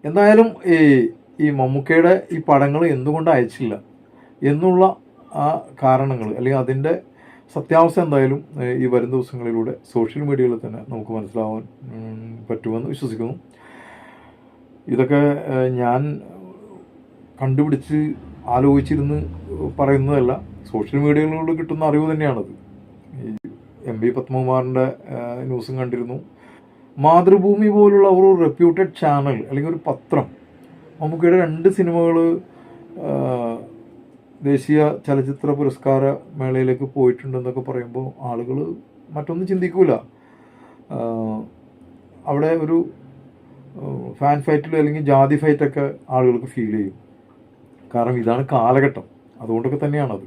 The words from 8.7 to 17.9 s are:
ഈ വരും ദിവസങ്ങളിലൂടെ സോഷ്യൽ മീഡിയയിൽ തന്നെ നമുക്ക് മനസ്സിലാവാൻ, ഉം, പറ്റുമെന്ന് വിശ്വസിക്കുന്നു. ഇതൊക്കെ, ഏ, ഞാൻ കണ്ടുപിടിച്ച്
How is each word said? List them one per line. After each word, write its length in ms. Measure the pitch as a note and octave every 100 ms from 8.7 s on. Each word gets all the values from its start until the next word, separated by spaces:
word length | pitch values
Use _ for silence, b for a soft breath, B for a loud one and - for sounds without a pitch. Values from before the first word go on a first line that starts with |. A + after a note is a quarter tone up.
| B2+
ഈ 40 | B2+
വരും 160 | B2 A#2+ C3
ദിവസങ്ങളിലൂടെ 580 | B2 B2 A#2 A2+ A2+ - _
സോഷ്യൽ 300 | A#2 A2+ D3 D3
മീഡിയയിൽ 240 | C3+ B2+ A2+ A2+
തന്നെ 160 | A2 G#2+
നമുക്ക് 220 | A#2 G#2+ A2
മനസ്സിലാവാൻ, 460 | G2+ A#2 G#2+ A2 - - B2+ A2+
ഉം, 380 | A2+ A2 A2+ A2+ -
പറ്റുമെന്ന് 400 | A2+ A2+ A2+ C3
വിശ്വസിക്കുന്നു. 420 | C#3 C3 A2 A#2 F3 _ B B B B B B B B B B B _ - -
ഇതൊക്കെ, 280 | B2 C3 C#3+ D3 C#3+ -
ഏ, 20 | C3 B2+ B2
ഞാൻ 200 | A#2+ B2+ D3 D3 - F2+ F#2 - - - - - _ - - -
കണ്ടുപിടിച്ച് 580 | C3 C3 D3 C3+ -